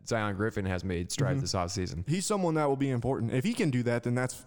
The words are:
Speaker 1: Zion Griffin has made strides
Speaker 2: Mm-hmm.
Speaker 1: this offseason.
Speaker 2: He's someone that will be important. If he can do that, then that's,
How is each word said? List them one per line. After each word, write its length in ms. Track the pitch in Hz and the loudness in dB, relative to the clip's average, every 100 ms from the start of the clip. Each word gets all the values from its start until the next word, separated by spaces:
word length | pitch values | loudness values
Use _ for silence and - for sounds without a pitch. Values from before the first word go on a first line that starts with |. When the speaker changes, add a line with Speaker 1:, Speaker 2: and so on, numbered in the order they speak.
| - | -4
Speaker 1:
Zion 300 | 113 104 95 | -2 0 0
Griffin 300 | 110 110 95 | -2 0 -2
has 180 | 90 | -2
made 260 | 95 87 87 | -2 -2 -2
strides 260 | - 139 - | 0 0 0
Speaker 2:
Mm-hmm. 40 | |
Speaker 1:
this 120 | - | 0
offseason. 500 | 95 87 98 90 85 95 | 0 0 -2 -4 -4 -2
Speaker 2:
He's 160 | 180 185 | -2 0
someone 300 | 208 175 156 | 0 2 2
that 120 | 147 | 2
will 80 | 135 | 2
be 140 | 139 | 2
important. 420 | 123 120 120 113 | 0 0 0 0
If 120 | 127 175 | 0 0
he 80 | |
can 160 | 240 160 | 2 2
do 120 | 123 | 2
that, 200 | 120 120 | 2 0
then 100 | 123 | 0
that's, 300 | 123 127 - | 0 0 -4